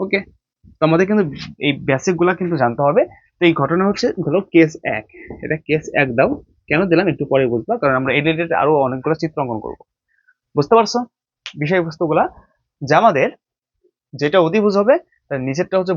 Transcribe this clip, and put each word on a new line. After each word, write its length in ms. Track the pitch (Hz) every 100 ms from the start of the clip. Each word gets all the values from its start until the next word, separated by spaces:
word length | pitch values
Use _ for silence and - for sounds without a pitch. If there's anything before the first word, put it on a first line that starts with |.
ওকে? 160 | 95 95 - _ _ _ - -
তো 40 | 156
আমাদের 160 | 165 190
কিন্তু 140 | 214 170 135 - - 147
এই 60 | 135 -
বেসিকগুলা 440 | 135 - 170 175 180
কিন্তু 140 | 180 160
জানতে 180 | 123 117 143
হবে। 160 | 185 359 - _ -
তো 60 | 175
এই 40 | 160
ঘটনা 240 | 139 170 196
হচ্ছে 180 | 202 - -
ধরো 160 | 165 170 190
কেস 180 | 170 160 156 117 107
এক, 80 | - - - -
এটা 120 | 123 156 -
কেস 180 | 151 - -
এক 60 | 135 117
দাও, 140 | 175 294 - _ -
কেন 120 | 151 190
দিলাম 160 | 165 190
একটু 120 | 139 135
পরে 120 | 135 131
বুঝবা, 220 | 117 - 233
কারণ 140 | 147 131
আমরা 100 | 131 131
এই 60 | 147
রিলেটেড 240 | 160 170 90
আরো 100 | 139 151 131
অনেকগুলো 280 | 131 139 160
চিত্র 140 | 165 156
অঙ্কন 160 | 131 110
করবো, 180 | 60 - _ _ _ _ _ _ _ 143
বুঝতে 180 | 143 226
পারছো 200 | 208 240 247 _ _ _ - -
বিষয়বস্তুগুলা? 640 | 147 185 165 156 165 160 220 - _ _ _ _
যে 120 | 131 156
আমাদের 280 | 220 139 196 - _ _ _ _ _ _ _
যেটা 240 | 131 147 185 165
অতিভুজ 280 | 208 208 196
হবে 140 | 202 320 - _ -
তার 120 | 139 127
নিচেরটা 280 | 139 185 190
হচ্ছে 160 | 185